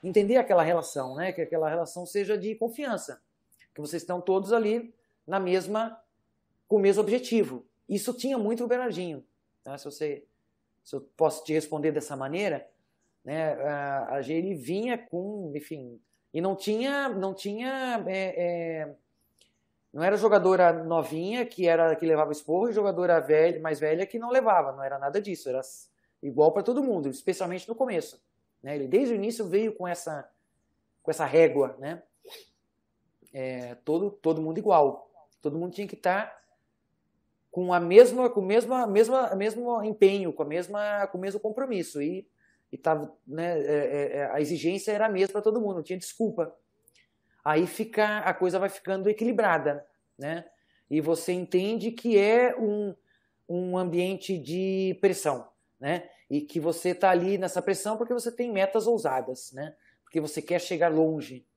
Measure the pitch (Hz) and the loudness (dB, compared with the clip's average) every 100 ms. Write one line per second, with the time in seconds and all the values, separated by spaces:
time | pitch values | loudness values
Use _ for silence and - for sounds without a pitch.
0 | 180 196 202 254 262 185 160 170 156 143 | 2 2 4 4 4 4 4 0 -2 -8
1 | 131 139 185 170 151 165 156 165 165 180 | -8 -6 -6 -6 -4 -2 -2 -2 -6 -10
2 | 175 202 196 208 196 220 226 233 285 202 | -8 -6 -2 -2 -4 -4 -6 -6 -6 -6
3 | - 123 _ _ _ _ _ - 147 165 | -8 -16 _ _ _ _ _ -14 -10 -10
4 | - 180 175 190 196 233 214 226 233 _ | -6 -6 0 0 2 0 2 -2 -4 _
5 | _ _ - 190 180 185 165 214 226 - | _ _ -6 -4 0 0 0 -4 -4 -8
6 | _ _ _ _ _ _ _ 208 196 202 | _ _ _ _ _ _ _ 4 4 4
7 | 208 240 254 226 160 127 - _ _ 196 | 2 0 2 0 0 -4 -16 _ _ -4
8 | - 240 269 262 208 233 240 247 247 170 | -4 -4 -2 -2 -2 -2 -2 -2 -2 -4
9 | 180 143 - _ _ _ - 139 147 139 | -6 -8 -14 _ _ _ -16 -14 -14 -6
10 | 151 - - _ _ _ _ _ - 139 | -6 -6 -12 _ _ _ _ _ -12 -12
11 | 131 - 160 - - 156 156 156 156 147 | -12 0 0 0 -2 -2 -2 -2 -2 -2
12 | 147 135 135 165 202 143 - _ _ _ | -6 -8 -6 -4 -2 -4 -8 _ _ _
13 | _ _ 120 156 160 147 143 147 143 139 | _ _ -10 -4 -4 -2 -4 -4 -4 -4
14 | 117 139 131 160 185 175 123 185 240 233 | -4 -6 -2 -4 -2 -6 -6 -4 -4 -6
15 | - 170 190 208 170 147 147 156 127 117 | -6 -8 -8 -8 -10 -10 -10 -14 -14 -18
16 | _ _ _ 156 185 190 208 214 262 277 | _ _ _ -4 -2 -2 -2 -2 -2 -2
17 | 277 196 190 190 202 208 254 269 262 233 | -4 -4 -4 -6 -8 -6 -6 -6 -4 -4
18 | 180 190 190 180 175 170 165 160 151 143 | -4 -4 -4 -2 -2 -2 -4 -6 -8 -12
19 | _ _ _ _ _ _ _ _ _ 139 | _ _ _ _ _ _ _ _ _ -2
20 | 175 202 208 202 180 185 175 165 165 165 | 2 4 6 6 6 6 6 4 0 0
21 | 151 156 180 240 240 - 175 165 165 156 | 0 -4 -4 -4 -6 0 4 6 4 2
22 | 165 156 156 151 - 165 233 214 202 170 | 2 2 2 -2 -2 0 0 0 0 0
23 | 180 165 143 151 165 165 160 147 151 165 | 2 2 4 6 6 2 -4 -2 0 0
24 | 190 233 240 254 226 185 139 135 135 139 | -2 -6 0 2 4 4 2 -4 -6 -4
25 | 139 175 208 170 139 127 131 - - _ | -4 -4 -4 -8 -4 -6 -6 -16 -20 _
26 | _ _ 143 135 151 202 202 247 269 196 | _ _ -8 4 4 4 0 0 0 -2
27 | 139 131 - 180 180 180 - 226 262 180 | -2 -4 -4 -4 -4 -6 -10 -4 -2 -2
28 | 147 - _ _ _ _ 131 147 135 190 | -6 -14 _ _ _ _ -8 -6 2 2
29 | 269 220 202 233 202 190 220 - 180 170 | 4 0 -2 -4 -2 0 0 -4 -6 -6
30 | - 151 - _ _ _ _ _ _ _ | -6 -10 -12 _ _ _ _ _ _ _
31 | - 151 147 147 165 139 135 - 135 170 | -4 -2 2 6 6 6 0 -2 -12 -12
32 | _ _ - - - _ _ _ _ _ | _ _ -20 -20 -20 _ _ _ _ _
33 | _ _ _ 139 131 127 123 120 - 165 | _ _ _ -10 -8 -8 -10 -12 -2 0
34 | 202 202 160 160 156 160 - 170 143 131 | 0 -2 0 0 0 -2 4 6 6 2
35 | - - _ _ 151 151 180 175 202 202 | -16 -20 _ _ -6 -6 -8 -8 -10 -4
36 | 185 190 220 - _ _ _ _ _ _ | -2 0 -4 -12 _ _ _ _ _ _
37 | _ _ _ _ _ - 180 175 170 190 | _ _ _ _ _ -6 0 2 8 10
38 | 247 247 247 233 190 220 233 254 233 196 | 10 8 2 2 2 2 2 0 2 4
39 | 226 262 247 196 208 220 240 233 214 214 | 6 4 2 0 -2 -4 -4 -2 -2 6
40 | 196 202 180 - 147 160 175 208 208 208 | 6 6 -2 -4 -4 -4 -6 -4 -4 -2
41 | 196 185 190 202 214 214 269 208 160 147 | -4 -4 -6 -4 -6 -4 -4 -4 -4 -6
42 | 147 185 - _ _ _ _ 139 - 156 | -6 -6 -12 _ _ _ _ -4 0 0
43 | 147 - - 151 170 165 143 147 135 143 | -2 -16 -12 -6 -4 -2 0 0 0 -2
44 | 143 135 139 139 151 165 147 190 190 208 | -2 -4 -4 -2 -2 -2 -2 -2 -4 0
45 | 220 190 190 202 214 214 208 185 151 185 | 0 2 0 2 0 0 -2 -4 -6 -10
46 | - - 226 - 160 - _ _ _ _ | -10 -4 -4 -2 -6 -6 _ _ _ _
47 | _ _ _ _ 147 156 175 - 220 214 | _ _ _ _ 2 2 2 -2 -4 2
48 | 214 208 185 180 185 185 190 - - 190 | 2 2 -2 0 0 2 -2 -4 -6 0
49 | 190 214 226 226 208 165 147 143 - _ | 0 0 0 2 2 2 2 -4 -8 _
50 | _ _ 139 165 165 _ _ _ _ 147 | _ _ -8 -8 -10 _ _ _ _ -2
51 | 151 160 - 180 175 180 190 226 208 233 | 0 0 0 -4 0 0 0 -2 -4 -4
52 | 240 208 202 233 247 - 226 208 208 175 | 2 4 6 6 4 2 -2 -2 -4 -8
53 | _ _ _ _ _ 175 185 180 180 170 | _ _ _ _ _ -4 -2 -2 0 0
54 | 185 190 - 185 135 175 190 190 190 185 | 0 -4 -4 -6 -4 -4 -2 0 0 2
55 | 196 185 151 131 - _ _ _ 139 170 | 0 2 -2 -4 -8 _ _ _ -4 -4
56 | - _ _ 143 147 170 156 165 180 180 | -6 _ _ -4 -2 -4 -2 -2 -2 2
57 | 190 180 185 202 185 180 175 190 208 220 | 4 4 2 -2 -2 -4 -2 -2 -4 -4
58 | 226 240 233 233 240 202 190 226 214 233 | -4 -4 -4 -6 -4 0 2 2 2 0
59 | 156 131 123 127 - 131 147 - _ _ | 0 -2 -4 -10 -14 -14 -14 -14 _ _
60 | _ 160 151 160 156 175 - 170 170 156 | _ -6 -4 -8 -4 -4 -2 0 2 4
61 | 160 156 - 131 _ | 2 2 -8 -14 _